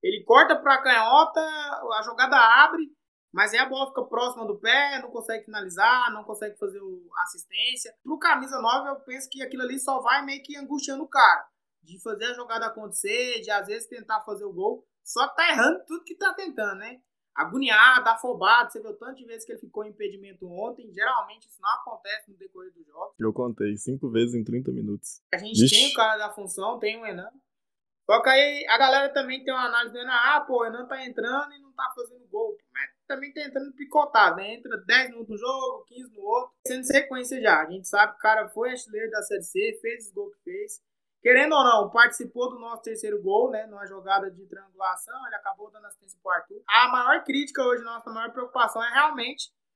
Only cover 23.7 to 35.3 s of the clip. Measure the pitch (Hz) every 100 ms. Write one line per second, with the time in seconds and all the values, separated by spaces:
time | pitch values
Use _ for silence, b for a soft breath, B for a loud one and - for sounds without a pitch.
23.7 | 104 - 135 135 113 120 120 110 123 135
24.7 | 123 107 104 - - _ 185 208 220 -
25.7 | - 285 277 220 214 208 202 196 - 196
26.7 | 233 214 226 220 180 196 277 _ _ _
27.7 | _ _ _ - 220 254 262 285 285 -
28.7 | 233 269 269 277 277 262 262 269 254 247
29.7 | 233 233 240 247 247 247 294 294 247 233
30.7 | 226 247 269 262 247 226 262 285 285 277
31.7 | 262 262 262 240 247 240 185 226 - _
32.7 | - 139 _ _ 269 277 277 294 269 277
33.7 | - 285 302 285 226 196 165 202 233 254
34.7 | 220 185 240 254 233 220